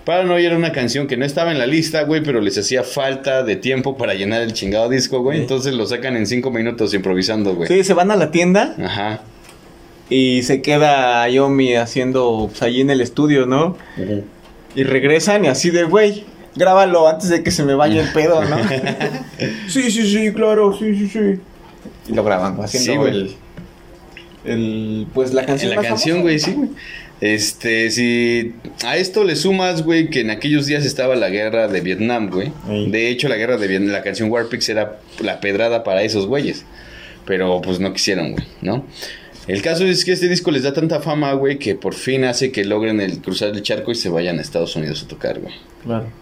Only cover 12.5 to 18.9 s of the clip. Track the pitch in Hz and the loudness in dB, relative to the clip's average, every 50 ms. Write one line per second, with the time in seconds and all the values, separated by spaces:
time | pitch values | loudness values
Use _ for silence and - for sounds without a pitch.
12.5 | - - 131 120 120 127 131 139 139 131 120 120 - - 151 151 147 139 127 123 | -4 -2 -2 0 2 2 2 4 4 2 0 0 0 0 2 4 4 4 4 4
13.5 | 127 139 156 175 180 - - - - 92 95 95 104 101 104 - - - - - | 2 2 2 0 -2 -6 -12 -18 -10 -10 -6 -4 -4 -6 -6 -10 -16 -20 -20 -20
14.5 | - - - - - 131 135 127 127 131 127 143 151 165 160 - 208 208 190 147 | -20 -20 -20 -10 -2 -2 0 2 2 2 4 4 4 4 4 4 2 4 4 2
15.5 | 127 - - 175 170 175 170 160 170 208 214 208 202 208 - - - - - - | 2 2 0 2 2 2 2 4 4 6 4 4 2 -2 -10 -16 -20 -20 -20 -16
16.5 | - 135 175 185 185 190 196 190 175 170 160 156 160 160 - 185 170 165 165 185 | -2 2 4 6 6 6 6 6 6 6 6 4 4 2 0 0 0 2 2 0
17.5 | 180 - 151 139 139 139 147 156 160 160 156 147 - 156 156 165 170 160 151 151 | 0 0 2 2 4 4 4 4 4 2 0 2 0 2 4 4 4 4 2 2
18.5 | 147 143 - 202 139 - - 139 | 0 0 0 0 0 -2 -2 -4